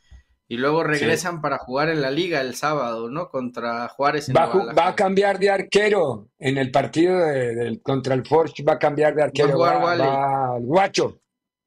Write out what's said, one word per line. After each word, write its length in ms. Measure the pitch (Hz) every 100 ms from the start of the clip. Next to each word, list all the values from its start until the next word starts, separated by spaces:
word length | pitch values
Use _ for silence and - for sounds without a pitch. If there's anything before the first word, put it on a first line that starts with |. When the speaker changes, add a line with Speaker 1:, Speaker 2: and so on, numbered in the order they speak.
| _ - _ _ -
Speaker 1:
y 100 | 117
luego 240 | 139 160
Speaker 2:
Sí. 60 | 156
Speaker 1:
regresan 500 | 147 147 156 175 165
para 160 | 147 135
jugar 300 | - 135 160
en 120 | 156
la 80 | 135
liga 300 | 147 180 147
el 140 | 127 120
sábado, 540 | 151 151 120 113 117
¿no? 200 | 151 180
Contra 580 | 135 123 120 117 117 117
Juárez 400 | - 143 147 139
en 60 | 156
Speaker 2:
Va 60 |
a 40 | 165
ju-, 40 |
Speaker 1:
Guadalajara. 280 | 190 - 156 180
Speaker 2:
va 20 |
a 40 | 185
cambiar 420 | 190 196 202 190
de 100 | 196
arquero 800 | 196 190 202 214 202 147 107 - _
en 180 | 135 139
el 140 | 131
partido 480 | 139 131 156 180 185
de, 340 | 160 135 120
del, 280 | 117 117 113
contra 340 | - 135 127 131
el 100 | 113
Forge, 380 | 156 160 -
va 100 | 147
a 60 | -
cambiar 340 | 151 147 151
de 40 | 151
Speaker 1:
Va 40 |
a 40 | 139
Speaker 2:
arquero, 240 | 139 143
Speaker 1:
jugar 240 | 139 170 -
Speaker 2:
va, 80 | 170
Speaker 1:
Wally. 160 | 170
Speaker 2:
va... 540 | 135 135 139 135 127 120
El 60 | 120
Guacho. 560 | 180 196 180 120 - _ _ _ _